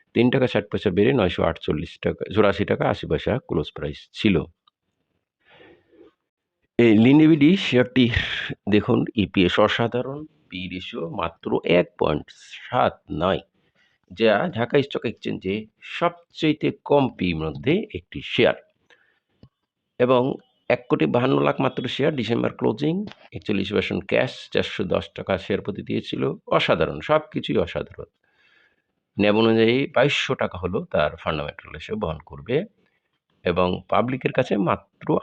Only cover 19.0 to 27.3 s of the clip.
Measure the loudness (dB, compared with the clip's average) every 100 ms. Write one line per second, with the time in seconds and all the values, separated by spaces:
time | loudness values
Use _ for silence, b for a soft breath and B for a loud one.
19 | b b b _ -20 _ _ _ _ -2
20 | 2 4 2 -4 _ _ -2 -2 0 0
21 | 2 0 2 2 0 0 -2 -2 -6 -2
22 | -2 -2 -2 -2 -2 -2 -2 -2 -2 -4
23 | -6 B B -10 -4 -4 -2 -2 -2 -4
24 | -2 0 0 -4 -6 -4 -2 -4 -4 -4
25 | -4 -8 -4 -4 -2 -4 -4 -10 -6 -6
26 | -6 -4 -4 -6 -2 0 2 0 0 -4
27 | -2 -2 -2